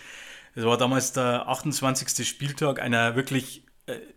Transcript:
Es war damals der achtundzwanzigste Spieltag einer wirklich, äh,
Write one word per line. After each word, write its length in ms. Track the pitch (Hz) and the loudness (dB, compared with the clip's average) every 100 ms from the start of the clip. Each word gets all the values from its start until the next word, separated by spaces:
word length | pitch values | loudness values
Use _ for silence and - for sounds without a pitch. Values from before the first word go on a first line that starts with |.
| - - - - - - | -16 -18 -18 -20 -14 -2
Es 80 | |
war 120 | 113 117 | 2 4
damals 340 | 127 131 - | 4 2 2
der 360 | 135 123 120 - | 0 2 0 0
achtundzwanzigste 760 | 131 160 - 135 131 - - | -2 -2 0 0 0 -2 -2
Spieltag 560 | 117 - 143 139 147 139 | -4 -4 -6 0 0 0
einer 360 | 123 117 117 117 | 2 4 4 2
wirklich, 480 | 135 135 131 - - _ - | 0 0 -2 -10 -20 _ -12
äh, 100 | 117 - | -10 -12